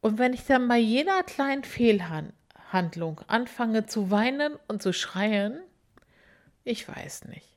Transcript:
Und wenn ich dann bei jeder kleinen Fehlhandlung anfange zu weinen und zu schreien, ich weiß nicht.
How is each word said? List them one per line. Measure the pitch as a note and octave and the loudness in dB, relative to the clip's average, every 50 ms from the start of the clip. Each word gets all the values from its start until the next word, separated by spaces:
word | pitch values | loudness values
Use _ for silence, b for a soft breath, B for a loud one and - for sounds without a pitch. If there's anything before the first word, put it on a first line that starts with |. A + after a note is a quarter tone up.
Und | - A3 G#3+ G#3+ | 2 0 2 2
wenn | B3 B3+ B3+ | 2 0 0
ich | B3 - | -2 2
dann | - C#4 C4 B3 B3 | 4 4 4 4 4
bei | A#3+ A#3+ | 4 4
jeder | A#3 A3 A3+ C4 D#4 F#4+ F#4+ F#4+ | 4 4 4 2 2 2 2 0
kleinen | F4+ - - - C#4 C#4 C4+ C#4 C4 | 0 -2 -2 -2 -2 0 0 -4 -4
Fehlhandlung | - - - A#3+ A#3 G#3 G3+ F3+ E3 D#3+ D#3 D3+ - - _ _ _ _ - - - - F#3 F3+ E3 - E3+ E3+ E3 D#3+ - - | -10 -2 2 4 4 4 4 2 -4 -6 -6 -8 -10 -14 _ _ _ _ -20 -14 -2 0 0 0 0 -4 -6 -6 -6 -6 -8 -6
anfange | - - A#3 B3 A#3+ - - A#3+ A3+ A3 A3 G#3+ | -2 0 0 0 -2 -4 -2 0 2 2 0 0
zu | A3 - A3 G3+ F#3 | 0 -2 -2 0 2
weinen | G3+ G#3 A3 B3 C4+ C#4 D4 D4+ D4 - _ _ | 2 4 4 2 0 0 -2 -2 -4 -8 _ _
und | G#3+ G#3 | -8 -2
zu | - F#3+ | -2 -2
schreien, | F3+ - - - - F3+ G3+ G#3+ G#3+ G3+ G3+ G#3+ B3 D#4+ F#4 F4+ _ _ _ _ _ b b b b b b b b b b b b _ _ | -2 -2 -4 -6 -2 -2 0 2 2 0 0 -2 -4 -8 -14 -18 _ _ _ _ _ b b b b b b b b b b b b _ _
ich | B3 A#3 - - | -6 -6 -6 -6
weiß | - - - - - - - - - | -12 -14 -12 -12 -12 -14 -14 -14 -16
nicht. | - - _ _ _ | -18 -18 _ _ _